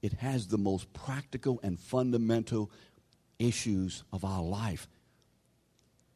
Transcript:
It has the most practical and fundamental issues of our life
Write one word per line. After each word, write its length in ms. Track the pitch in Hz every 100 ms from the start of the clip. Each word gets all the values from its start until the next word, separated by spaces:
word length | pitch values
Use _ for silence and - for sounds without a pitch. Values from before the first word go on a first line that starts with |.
It 120 | 104
has 340 | - 131 131 95
the 100 | 107
most 360 | 98 95 -
practical 680 | - - 135 - 127 139 123
and 160 | 101 87
fundamental 920 | - 127 127 120 110 113 113 113 104 - - _ _ _ _ -
issues 640 | 117 - 117 95 92 - -
of 100 | 95
our 180 | 95 95
life 460 | 85 101 110 82 - _ _ _ _ _ _ _ _ _ _ _ _